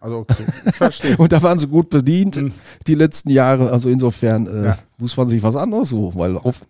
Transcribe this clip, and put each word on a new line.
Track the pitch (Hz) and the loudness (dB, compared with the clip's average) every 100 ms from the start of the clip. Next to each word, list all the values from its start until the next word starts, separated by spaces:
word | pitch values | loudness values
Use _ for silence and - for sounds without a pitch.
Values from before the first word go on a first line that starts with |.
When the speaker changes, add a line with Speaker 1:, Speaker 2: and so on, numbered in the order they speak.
Speaker 1:
Also | 113 117 | -12 -8
okay, | 110 - 107 - - | -2 -4 -4 -6 -4
ich | |
verstehe. | - 175 - 147 127 | 0 0 0 0 4
Speaker 2:
<laughs> | |
Und | 165 | 4
da | 156 | 4
waren | 170 175 | 2 0
sie | 147 | 0
gut | 151 165 | 0 2
bedient, | 147 131 170 196 | 0 2 2 0
Speaker 1:
Mhm. | 147 139 92 - - - | -2 -6 -8 -20 -12 -2
Speaker 2:
die | 151 | 2
letzten | 156 - - | 2 0 0
Jahre. | 135 127 131 123 | 2 4 2 2
Also | 120 123 | 0 0
insofern, | 127 127 110 120 110 113 | 0 0 0 0 0 -2
äh, | 107 104 | -4 -2
Speaker 1:
Ja. | 98 - - | -2 -6 -10
Speaker 2:
muss | 120 - | -8 -2
man | 127 | 0
sich | 117 | 0
was | 107 | 0
anderes | 131 196 214 147 | -2 -2 -2 -2
suchen, | 117 98 90 | -4 -4 -4
weil | 87 90 | -4 -2
auf, | 123 123 | -4 -6